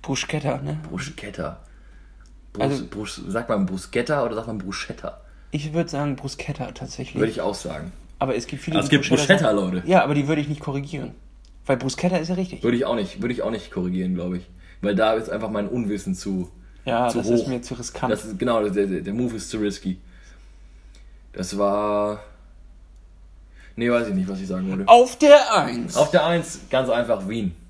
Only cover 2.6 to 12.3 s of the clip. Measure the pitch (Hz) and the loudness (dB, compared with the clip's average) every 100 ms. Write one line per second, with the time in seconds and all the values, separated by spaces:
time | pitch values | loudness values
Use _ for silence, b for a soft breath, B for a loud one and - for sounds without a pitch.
2.6 | 135 139 - 104 104 - - 107 120 107 | -2 -2 -6 -8 -10 -10 -4 -4 0 0
3.6 | 92 92 - 120 123 147 117 110 113 107 | 0 -2 -4 -2 0 0 0 -2 -6 -8
4.6 | 92 95 - - - - b b b 151 | -8 -8 -10 -10 -10 -12 b b b -6
5.6 | 151 160 160 143 147 135 139 - - 143 | -2 -4 -2 -2 -2 -4 -8 -8 -8 -6
6.6 | 127 - 127 - 127 135 113 - 98 101 | -8 -8 -12 -10 -8 -2 0 0 -4 -4
7.6 | - 76 85 - - - 131 117 - 139 | -8 -8 -10 -14 -20 -4 -2 -2 -4 -8
8.6 | - 160 139 143 - 139 143 - 110 101 | 0 0 4 4 4 2 6 6 6 4
9.6 | 92 90 92 180 131 147 139 156 147 147 | 0 -2 4 4 4 0 0 0 -2 -6
10.6 | - 139 143 147 120 - - - - - | -6 -6 -8 -10 -10 -14 -20 -20 -20 -14
11.6 | - 131 131 - 175 175 165 | -2 0 0 0 0 0 0